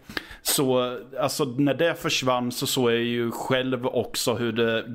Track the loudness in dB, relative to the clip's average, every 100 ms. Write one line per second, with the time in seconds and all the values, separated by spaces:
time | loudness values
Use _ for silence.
0 | -10 -10 -10 -8 -2 2 2 2 0 -4
1 | -10 -4 -2 0 -2 2 2 4 0 0
2 | -2 0 2 0 0 -2 -2 2 4 4
3 | 2 0 -2 -2 0 0 0 -2 -2 -2
4 | -2 -2 0 0 0 2 2 0 -4